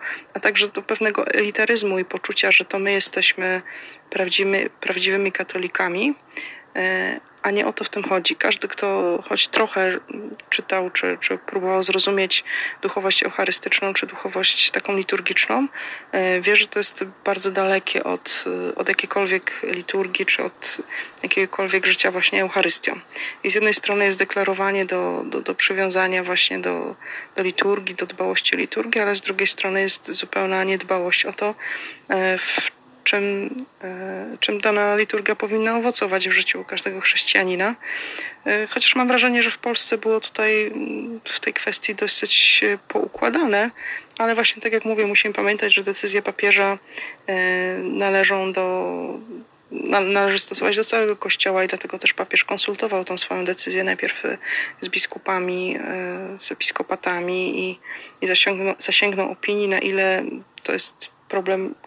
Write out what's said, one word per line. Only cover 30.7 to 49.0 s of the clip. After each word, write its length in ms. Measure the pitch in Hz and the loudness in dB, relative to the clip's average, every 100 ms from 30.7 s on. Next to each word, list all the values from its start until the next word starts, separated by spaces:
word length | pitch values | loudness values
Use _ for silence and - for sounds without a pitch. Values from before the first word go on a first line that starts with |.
| 190 185 190 180 - | -2 -2 -2 0 0
o 80 | - | 0
to, 220 | - 208 214 - - - - - | -2 -4 -4 -8 -8 -10 -12 -2
e, 300 | 190 185 185 | 0 2 0
w 320 | - - - - - - | -2 -2 -4 -6 -16 -4
czym, 500 | - 208 202 196 202 254 262 - | 0 2 0 -2 -4 -8 -12 -14
e, 520 | 185 185 190 190 220 - | -12 -10 -8 -8 -10 -4
czym 200 | - 208 | -2 0
dana 360 | 214 208 208 208 | 2 2 4 2
liturgia 400 | 214 214 202 214 | 0 0 0 -2
powinna 400 | 208 220 220 233 | 0 0 2 2
owocować 520 | 240 226 202 190 185 | 2 2 2 0 2
w 40 | |
życiu 320 | 185 - 185 | 2 2 -4
każdego 360 | 185 190 202 190 | -6 -6 -4 -2
chrześcijanina. 720 | - - - - 185 180 202 240 - - - - - - 202 | 0 2 2 2 2 2 0 -2 -8 -8 -8 -10 -10 -6 0
E, 200 | 208 214 | 0 0
chociaż 300 | 240 - 254 | 2 4 4
mam 120 | 247 | 4
wrażenie, 340 | 254 247 240 | 4 4 4
że 80 | 226 | 2
w 80 | - | 0
Polsce 400 | 240 220 - 226 | 2 4 4 2
było 220 | 220 220 | 2 2
tutaj, 460 | - - 214 214 214 | 0 0 2 2 0
mm, 540 | 214 233 220 226 226 | -4 -6 -6 -8 -10
w 160 | - - | -8 -4
tej 120 | - | -2
kwestii 420 | - - 202 190 | -2 0 2 0
dosyć, 640 | 202 208 - 208 - - - | 0 2 2 4 6 6 6
e, 140 | 208 202 - | 4 0 -2
poukładane, 840 | 208 - - 233 302 285 202 233 - - - - - | -2 -2 -2 0 2 4 2 0 -4 -10 -10 -8 -2
ale 160 | 226 | 0
właśnie 280 | 226 233 220 | 2 2 0
tak 100 | 226 | 0
jak 120 | 220 | 0
mówię, 220 | 220 214 202 | 0 0 2
musimy 280 | 202 214 | 2 2
pamiętać, 400 | 202 202 208 208 | 0 0 0 2
że 80 | 190 | 2
decyzje 400 | 196 190 202 202 | 2 0 2 2
papieża, 560 | 202 - 202 202 196 196 - - - - - | 0 0 4 4 4 0 -8 -14 -14 -10 -4
e, 520 | 185 185 180 185 185 | 0 2 0 0 -2
należą 720 | 185 196 196 196 196 196 190 | -2 0 2 4 4 2 0
do, 640 | 190 185 185 180 175 | 0 0 0 -2 -4